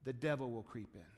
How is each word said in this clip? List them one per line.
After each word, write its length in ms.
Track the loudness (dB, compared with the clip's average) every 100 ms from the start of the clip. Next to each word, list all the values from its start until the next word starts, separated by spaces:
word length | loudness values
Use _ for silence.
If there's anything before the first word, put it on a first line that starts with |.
the 100 | -4
devil 380 | 2 4 4 2
will 120 | 0
creep 260 | -4 -6 -6
in. 80 | -10 -16